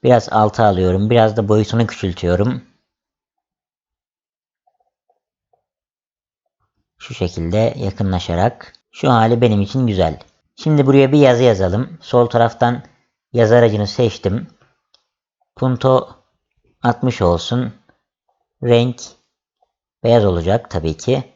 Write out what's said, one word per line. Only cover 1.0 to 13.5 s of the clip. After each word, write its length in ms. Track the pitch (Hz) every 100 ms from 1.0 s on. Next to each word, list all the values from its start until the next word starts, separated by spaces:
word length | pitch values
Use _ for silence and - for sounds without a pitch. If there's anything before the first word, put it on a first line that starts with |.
| 107
Biraz 280 | 120 110 107
da 100 | 101
boyutunu 400 | 107 107 117 110
küçültüyorum. 760 | - 98 87 87 90 107 127 - _ _ _ _ _ _ _ _ _ _ _ _ _ _ _ _ _ _ _ _ _ _ _ _ _ _ _ _ _ _ _ _ _ _ _ _ _ _ _ _ _ _ _
Şu 160 | -
şekilde 600 | 120 90 - 82 98 113 -
yakınlaşarak. 960 | 98 - 101 90 - 85 104 - - _ _
Şu 200 | - 139
hali 300 | 120 110 120
benim 200 | 120 104
için 260 | 98 131 123
güzel. 320 | 95 82 73 - _ _ _
Şimdi 300 | - 151 135
buraya 260 | 139 135
bir 60 | 147
yazı 260 | 139 120
yazalım. 540 | 127 98 95 101 135 165
Sol 240 | - 123 117
taraftan 580 | 120 117 - 123 120 - _ _ _ _
yazı 220 | 120 110